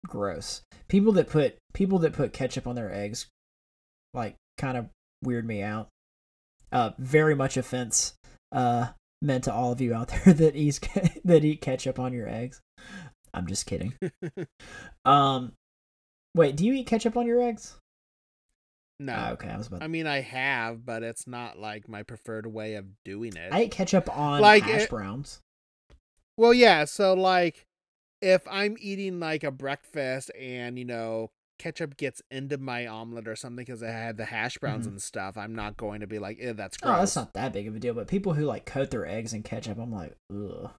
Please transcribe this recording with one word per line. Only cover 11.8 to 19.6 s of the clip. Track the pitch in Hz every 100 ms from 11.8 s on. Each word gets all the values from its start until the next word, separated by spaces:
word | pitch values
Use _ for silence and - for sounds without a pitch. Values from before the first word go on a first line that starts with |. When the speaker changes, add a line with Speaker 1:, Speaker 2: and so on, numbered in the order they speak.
| 131 127
Speaker 1:
on | 127
your | 123 110
eggs. | 110 127 - _ _ - 196 156 _ _
I'm | - 90
just | 98 -
kidding. | - 104 - 185 _ 170
Speaker 2:
<laughs> | - 160 _ - - - - -
Speaker 1:
Um, | 143 139 131 123 - _ _ _ _ _ _ _
wait, | 165 147 143
do | 208
you |
eat | 269 -
ketchup | 226 233 240
on | 240
your | 240
eggs? | 240 214 - - _ _ _ _ _ _ _ _ _ _ _ _
Speaker 2:
No. | 139 113
Speaker 1:
Ah, | 113
okay, | 120 -
I |
was | 101